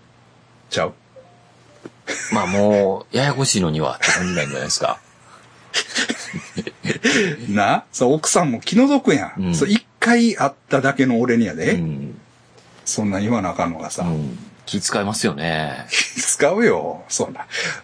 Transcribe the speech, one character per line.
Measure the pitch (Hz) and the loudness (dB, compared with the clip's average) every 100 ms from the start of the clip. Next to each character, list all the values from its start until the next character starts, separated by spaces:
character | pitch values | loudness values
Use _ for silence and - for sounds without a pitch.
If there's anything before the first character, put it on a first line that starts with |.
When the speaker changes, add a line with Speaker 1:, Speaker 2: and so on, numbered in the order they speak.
| _ _ _ _ _ _ _ | _ _ _ _ _ _ _
Speaker 1:
ち | - | -4
ゃ | 82 | -4
う？ | - _ - - - _ _ _ - - - - - - | -6 _ -20 -20 -20 _ _ _ -20 -20 -16 -12 -10 -4
Speaker 2:
ま | 110 | -2
あ、 | 90 | 0
も | 98 104 104 98 92 - | 2 4 4 4 0 -4
う、 | 120 | -2
や | |
や | 143 | 0
こ | 131 | 0
し | 139 107 | 0 2
い | |
の | 87 | 2
に | 78 | 0
は | 73 - | -2 -2
っ | |
て | - | 0
感 | - 90 | 0 0
じ | |
な | 87 | -2
ん | 71 | -4
じ | |
ゃ | |
な | 69 | -4
い | |
で | 69 | -4
す | - | -2
か。 | 57 55 - _ - - - - - - - - - - - - - - - - - - 240 285 190 147 117 | -2 -4 -10 _ -20 -20 -20 -20 -8 -8 -4 -4 -4 -6 -10 -12 -10 -10 -10 -8 -6 -2 0 2 2 -2 -2
Speaker 1:
<laughs> | |
な？ | 104 101 170 - | 0 2 2 -2
そ | - 123 | 0 2
う、 | |
奥 | 156 - | 2 2
さ | 196 | 2
ん | 160 | 2
も | 113 | -2
気 | - 190 | 0 4
の | 269 | 6
毒 | 285 - | 4 4
や | 143 - - | 2 0 -4
ん。 | 185 | -2
Speaker 2:
う | |
ん。 | |
Speaker 1:
そ | 165 147 | 2 2
う、 | |
一 | 208 - _ | 2 0 _
回 | 233 240 233 | 2 4 4
会 | - 135 | 2 -2
っ | - - | -2 -2
た | 135 | 0
だ | 135 | 2
け | 139 131 | 2 2
の | 117 | 4
俺 | 123 117 | 4 4
に | 104 | 2
や | |
で。 | - 123 | 0 0
Speaker 2:
う | 185 | 0
ん。 | 160 69 69 - - _ _ - - - | -2 -6 -8 -12 -20 _ _ -20 -20 -14
Speaker 1:
そ | - - | -6 -2
ん | 104 | -2
な | 95 | 0
言 | 104 | 0
わ | 117 | 0
な | 92 | 0
あ | |
か | 80 82 | -2 -4
ん | |
の | 82 | -4
が | 80 | -8
さ。 | - | -4
Speaker 2:
う | 87 | -2
ん。 | 78 71 60 - - - | -2 -4 -8 -14 -18 -8
気 | 101 | -4
使 | - 110 | -2 -2
い | |
ま | 101 | -2
す | 107 110 | -2 -2
よ | |
ね。 | 71 82 78 76 65 - | -2 -2 -2 -2 -6 -4
Speaker 1:
気 | - - - | -2 -2 -4
使 | - - 147 | -4 2 2
う | 196 | 4
よ。 | 233 90 78 - - | 2 2 -2 -8 -6
そ | - - | -4 -4
う | |
な。 | - - - - - | -8 -10 -6 -6 -8